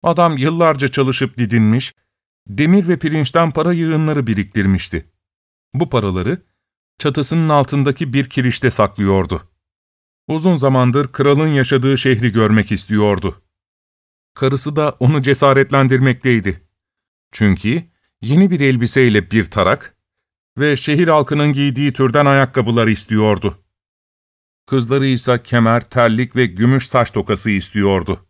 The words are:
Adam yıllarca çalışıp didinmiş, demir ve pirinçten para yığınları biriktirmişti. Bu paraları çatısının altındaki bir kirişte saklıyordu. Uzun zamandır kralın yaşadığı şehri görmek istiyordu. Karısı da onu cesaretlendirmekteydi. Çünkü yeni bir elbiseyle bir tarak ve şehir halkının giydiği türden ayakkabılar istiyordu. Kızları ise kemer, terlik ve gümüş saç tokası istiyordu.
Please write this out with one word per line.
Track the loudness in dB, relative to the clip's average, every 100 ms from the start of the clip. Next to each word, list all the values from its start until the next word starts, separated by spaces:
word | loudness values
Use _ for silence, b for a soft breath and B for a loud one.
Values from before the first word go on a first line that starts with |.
Adam | 0 2 0 2
yıllarca | -2 2 0 2 -2
çalışıp | 0 -2 0 -4 -4
didinmiş, | 0 2 2 0 -4 _ _ _ _ _ -14
demir | -2 2 2 2
ve | -2
pirinçten | -2 -2 0 0 0
para | 0 -2
yığınları | 0 0 0 0 -2 -2
biriktirmişti. | -2 -4 -2 0 0 -2 -8 -10 _ _ _ _ _ _
Bu | -6 -2
paraları | -2 -2 -4 -4 -6 _ _ _ _ _ _
çatısının | -4 -2 -2 -2 2
altındaki | 2 0 0 -2 -2 -4
bir | -4 -2
kirişte | -2 -2 0 -2
saklıyordu. | 0 -2 0 0 0 -2 -6 -10 _ _ _ _ _ _ _ -8
Uzun | -2 0 0
zamandır | 2 2 2 0 -2
kralın | -2 0 2 2
yaşadığı | 0 0 0 0 0
şehri | 0 0 0
görmek | 0 2 2 0
istiyordu. | -4 -2 0 0 0 -4 -10 _ _ _ _ _ _ _ _ _
Karısı | -4 -2 -2 -4 -2
da | -4 0
onu | 0 2
cesaretlendirmekteydi. | 0 2 4 4 2 2 2 2 2 0 0 0 -2 -8 _ _ _ _ _ _ _
Çünkü | -2 0 0 -2 -4 -6 _ _ _
yeni | -2 2 2
bir | 2
elbiseyle | 0 0 0 2 4 2 0
bir | -2 -2
tarak | -2 0 0 -6 _ _ _ _ _ _ -4
ve | -2 -2
şehir | 0 0 2
halkının | 2 0 0 0
giydiği | 0 -2 -2 -4
türden | 0 0 2 2
ayakkabılar | 2 0 -2 0 0 0
istiyordu. | -2 -2 0 2 0 -4 -8 _ _ _ _ _ _ _ _ _ _ _
Kızları | -4 0 -2 0
ise | -2 0 -2
kemer, | 0 0 2 0
terlik | -2 0 2 2 -4 -2
ve | -2
gümüş | 0 0 0 0
saç | -2 -2
tokası | -4 -4 -4 -2
istiyordu. | -4 -4 -2 0 0 -2 -8 _